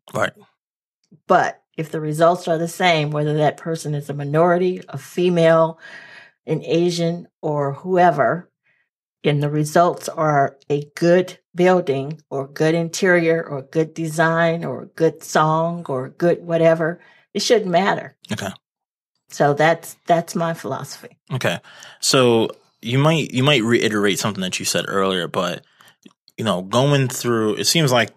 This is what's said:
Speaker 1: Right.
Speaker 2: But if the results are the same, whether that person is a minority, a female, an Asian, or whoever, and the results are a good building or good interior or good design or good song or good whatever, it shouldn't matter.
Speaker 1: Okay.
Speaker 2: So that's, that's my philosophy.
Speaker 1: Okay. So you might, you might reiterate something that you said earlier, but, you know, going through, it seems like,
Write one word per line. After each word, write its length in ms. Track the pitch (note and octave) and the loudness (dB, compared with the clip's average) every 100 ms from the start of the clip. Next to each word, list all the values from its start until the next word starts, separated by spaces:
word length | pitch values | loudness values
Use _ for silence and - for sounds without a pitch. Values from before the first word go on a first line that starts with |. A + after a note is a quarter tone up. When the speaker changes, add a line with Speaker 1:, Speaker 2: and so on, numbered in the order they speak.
| - | -10
Speaker 1:
Right. 200 | - G2 - _ _ _ _ _ _ _ E3 - | -4 -4 -6 _ _ _ _ _ _ _ _ 0
Speaker 2:
But 360 | F3+ B2+ - _ - | 2 2 -4 _ -10
if 120 | D#3 | -8
the 100 | D#3+ | -6
results 460 | D#3 D#3 E3+ F3 - | -6 2 2 2 0
are 120 | D#3+ | -2
the 100 | E3 | -2
same, 420 | - F#3 D#3+ D3 | 0 2 2 0
whether 240 | D3+ D3+ D3+ | -2 -2 0
that 180 | D3+ - | 0 0
person 380 | E3+ E3 D3+ | -6 -6 -6
is 160 | D3 C#3+ | -6 -6
a 40 | |
minority, 680 | D3 C#3+ D3+ F3 F3 F3+ F#3 - | -8 -2 2 2 2 0 -4 -10
a 100 | - | -14
female, 800 | - - F3+ F3 E3 E3 D#3+ E3 - - - - - _ - | -10 -2 0 4 6 6 2 -2 -18 -20 -20 -20 -20 _ -6
an 160 | D#3 | -6
Asian, 640 | - E3 F3 E3+ E3+ F3 - _ | 0 0 0 0 -2 -4 -10 _
or 320 | D#3+ D3 C#3 | -4 -2 -4
whoever, 800 | C#3 F#3 F3+ F3 D3 B2+ E3 - _ _ _ _ _ _ _ | -6 -2 2 4 4 0 -2 -8 _ _ _ _ _ _ _
and 180 | - D3 | -2 0
the 60 | D3 | 0
results 600 | D3+ D3+ F3 F3 - - | -2 0 2 2 0 -8
are 480 | D#3+ D#3 D3 C#3 - - | -2 0 2 0 -4 -6
a 160 | D3 D3 | -6 -6
good 440 | - E3+ F3+ F3+ - _ | -2 2 4 2 -8 _
building 680 | - F3+ F#3 F3 - C#3 D#3+ _ | 0 4 4 2 -4 -6 -10 _
or 180 | C#3 C#3 | -8 -8
good 280 | - D#3 | -2 0
interior 680 | E3+ E3 - F#3+ F3 E3 E3 | 0 -2 -2 2 4 4 0
or 200 | - C#3+ | -2 -10
good 320 | C3+ D#3+ D#3+ | -4 -2 -2
design 680 | D#3+ D#3+ D#3 D#3+ E3 E3 E3 | -4 -4 0 2 2 0 0
or 220 | D#3 A#2+ - - | -6 -10 -12 -2
good 260 | D#3+ D#3+ | 0 -2
song 640 | - E3+ D#3 D#3+ E3 F3 E3 | -2 2 2 2 -2 -6 -6
or 220 | C3 C3+ | -8 -8
good 340 | - E3+ E3 E3+ | -2 0 0 -2
whatever, 540 | E3 E3 E3 E3 F3 - _ _ | 2 4 4 0 -6 -14 _ _
it 80 | G3+ | -6
shouldn't 280 | - A3+ F#3+ | 0 0 2
matter. 460 | E3+ G3 D#3+ - - - | 0 0 -2 -6 -18 -10
Speaker 1:
Okay. 160 | G#2 G2 - _ _ _ _ _ _ _ | -8 -8 -12 _ _ _ _ _ _ _
Speaker 2:
So 220 | - C#3+ | 0 0
that's, 440 | B2 D#3 E3 - - - | 2 2 0 -6 -10 -2
that's 280 | E3+ E3+ | 0 0
my 200 | F3 E3 | -4 -4
philosophy. 640 | D#3+ - C3 C#3+ - - _ - | -6 -8 -10 -12 -16 -20 _ -10
Speaker 1:
Okay. 240 | B2+ A2+ F2 - - - - | -4 -4 -4 -10 -20 -20 -6
So 480 | - C#3 B2 A#2 - - _ _ | 0 4 4 4 2 -4 _ _
you 180 | A2+ C3 | -4 0
might, 320 | D3+ D#3+ A#2 | 2 2 -2
you 100 | B2+ | 0
might 180 | C3+ C#3 | 2 2
reiterate 560 | A2 A#2 A2+ G#2+ G2+ F2+ | 2 2 2 0 0 0
something 220 | A2+ F#2+ | -4 -4
that 180 | F#2 - | -6 -6
you 60 | |
said 220 | F2 F2 - | -4 -4 -2
earlier, 400 | G2 F#2+ F#2 E2 | -2 0 -2 -4
but, 360 | G#2 F2 E2 - _ - _ - _ _ - | -4 -4 -6 -14 _ -20 _ -20 _ _ -6
you 60 | |
know, 180 | A2+ F2+ | -4 -4
going 460 | F#2+ A#2+ C#3 C#3+ C3 | -2 0 2 2 0
through, 480 | - B2 A2+ A2 - | -4 -2 0 0 -2
it 80 | |
seems 280 | - E3 D3 | 0 2 2
like, 180 | B2 A2 | 2 0